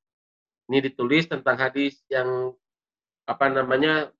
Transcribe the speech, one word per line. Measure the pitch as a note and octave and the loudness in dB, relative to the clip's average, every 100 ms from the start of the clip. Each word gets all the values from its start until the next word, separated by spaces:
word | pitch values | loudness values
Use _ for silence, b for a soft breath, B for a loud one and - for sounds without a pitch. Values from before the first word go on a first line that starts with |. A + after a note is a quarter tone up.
| _ _ _ _ _ _ - | _ _ _ _ _ _ -2
Ini | C3+ | 0
ditulis | C3 - B2 D3+ E3 | 0 -4 0 2 0
tentang | C#3+ C3 B2+ | -2 -2 0
hadis | C3 C#3 C#3 - - | -2 -2 -4 -6 -6
yang, | C3 B2+ B2+ B2+ B2+ _ _ _ _ _ _ - | -4 -2 -4 -6 -10 _ _ _ _ _ _ -10
apa | B2 C3+ | 0 0
namanya, | C3+ B2+ C3 D#3 D#3 D3 | 0 0 2 2 0 -2